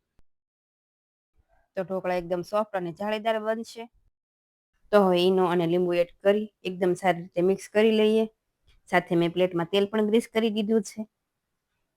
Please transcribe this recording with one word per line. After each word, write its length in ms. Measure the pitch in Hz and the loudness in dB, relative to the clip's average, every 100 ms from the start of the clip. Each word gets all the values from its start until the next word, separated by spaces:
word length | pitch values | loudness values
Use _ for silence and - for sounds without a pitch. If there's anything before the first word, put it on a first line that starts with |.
| _ _ _ _ _ _ _ _ _ _ _ _ _ _ _ _ _ - | _ _ _ _ _ _ _ _ _ _ _ _ _ _ _ _ _ -10
તો 20 | |
ઢોકળા 360 | 180 190 180 180 | -6 -6 -4 -4
એકદમ 220 | 170 180 | -4 -6
સોફ્ટ 320 | 175 208 220 190 | -4 -4 -4 -6
અને 160 | 175 | -8
જાળીદાર 460 | 160 202 214 220 220 214 | -8 -6 -4 -4 -4 -4
બનશે. 380 | 226 226 233 233 _ _ _ _ _ _ _ _ _ _ | -6 -8 -16 -18 _ _ _ _ _ _ _ _ _ _
તો 60 | 208 | 4
હવે 140 | 190 180 | 4 4
ઈનો 260 | 180 190 180 | 2 2 2
અને 180 | 180 165 | 0 0
લીંબુ 260 | 175 180 | 0 0
એડ 180 | 175 175 _ | 0 -2 _
કરી 240 | 196 208 214 _ | 0 0 -2 _
એકદમ 300 | 185 180 185 | -12 -4 -2
સારી 300 | 180 185 170 | 0 0 -2
રીતે 180 | 180 - | -4 -2
મિક્સ 240 | 180 190 - | 0 0 -2
કરી 260 | 208 220 214 | 2 2 4
લઈએ. 240 | 214 220 220 - _ _ _ _ _ | 2 2 -2 -8 _ _ _ _ _
સાથે 240 | 180 175 170 | -2 0 0
મેં 160 | 170 | 0
પ્લેટમાં 400 | 175 180 170 170 | 0 0 0 -2
તેલ 160 | 202 202 | 0 0
પણ 220 | 220 208 | 0 2
ગ્રીસ 180 | 226 - | 0 0
કરી 260 | 226 226 214 | -2 -2 -2
દીધું 280 | 208 220 | 0 -2
છે. 180 | 202 - 214 _ _ _ _ _ _ _ _ | -2 -12 -14 _ _ _ _ _ _ _ _